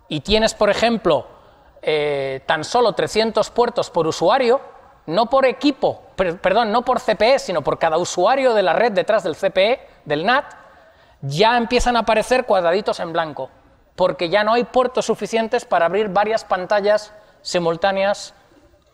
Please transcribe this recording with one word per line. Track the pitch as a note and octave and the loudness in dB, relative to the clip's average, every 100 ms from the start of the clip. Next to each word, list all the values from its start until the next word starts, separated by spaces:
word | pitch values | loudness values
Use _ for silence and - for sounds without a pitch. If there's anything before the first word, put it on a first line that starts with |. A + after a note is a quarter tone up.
| - | -10
y | D3+ | -8
tienes, | - G#3+ A3 | 0 0 0
por | - G#3 | 0 0
ejemplo, | F#3+ A3+ A3+ F3 C#3 - - _ _ _ - | 0 0 0 0 -2 -4 -20 _ _ _ -10
eh, | - D#3 D3 C#3 C3+ C3+ - | -4 -2 -2 -4 -6 -6 -4
tan | D#3+ | -4
solo | D3+ A#3+ A3+ | -2 0 2
trescientos | F3 D#3 G#3+ A3 G#3+ - | 2 0 0 0 0 0
puertos | - A#3 - - | 0 0 0 -2
por | F3 D#3+ | -2 -2
usuario, | - E3 C4+ A#3+ C#4 - - - _ - | 0 2 4 2 0 -2 -20 -20 _ -4
no | F3+ A#3 | -2 2
por | C4+ C4 | 2 2
equipo, | - D4 - E3+ - - - | 0 -4 -2 -2 -4 -8 -4
per-, | F#3 E3 | -4 -2
perdón, | F#3 G#3 A3 | 0 2 2
no | A#3 | 0
por | A#3+ B3 | 0 -2
C | - G3+ | 0 2
P | A3 | 2
E, | C4+ | 2
sino | - E3 | 0 -4
por | D3+ D3 | -2 -2
cada | E3 D#3+ | 0 0
usuario | F3 - F#3+ C4+ B3+ | -2 0 2 2 2
de | G#3+ | 2
la | F3+ | 2
red | E3+ A#3 | 2 2
detrás | F3+ E3 G#3+ | 0 0 0
del | F3 | -2
C | D3 F#3+ | -2 -2
P | F#3 G3+ | 2 2
E, | C4+ - - | 0 -8 -14
del | - D3 F#3+ | -6 -2 0
nat, | C4+ - - - - _ _ _ _ | 0 -2 -12 -20 -20 _ _ _ _
ya | C#3 D3 A3 A#3+ | -6 0 2 2
empiezan | A#3 A#3+ B3 A#3 | 0 0 0 0
a | |
aparecer | A3 A3 G#3 B3+ | 0 0 2 0
cuadraditos | B3 F#3+ E3+ F#3+ G#3+ G3+ | 2 0 2 0 -2 -4
en | F3 | -4
blanco, | E3 D#3+ C3+ C3 _ _ _ _ | -4 -6 -8 -14 _ _ _ _
porque | - F#3 E3 F3 | -2 -2 0 0
ya | G3+ | 0
no | G#3+ | 2
hay | A#3+ | 0
puertos | - B3+ B3 A#3+ G#3+ | 0 0 0 -2 -2
suficientes | G#3+ G3+ A3+ A3 A#3+ | -4 -4 -4 -2 -4
para | - F3+ E3+ | 0 0 2
abrir | G3 G#3+ | 0 0
varias | F#3+ G#3 A3 | 0 0 -2
pantallas | - F#3 F3+ G#3 G3+ G#3 - - _ _ | -2 -4 -2 0 2 0 -2 -20 _ _
simultáneas | - F3+ E3 E3+ G3 G3 G3 G3+ - - _ _ _ _ _ | -6 -2 -2 0 -2 0 -2 -4 -8 -20 _ _ _ _ _